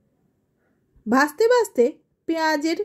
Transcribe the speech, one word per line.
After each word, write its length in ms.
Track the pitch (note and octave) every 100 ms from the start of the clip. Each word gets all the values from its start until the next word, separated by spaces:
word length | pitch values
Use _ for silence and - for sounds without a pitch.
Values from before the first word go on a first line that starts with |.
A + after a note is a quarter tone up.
| _ _ _ _ _ _ _ _ _ _ G#3+
ভাজতে 380 | C4 D4 - A4+
ভাজতে 360 | B4 G4+ - A#3+ - _ _ -
পেঁয়াজের 500 | E4 D#4 D#4 D#4+ F4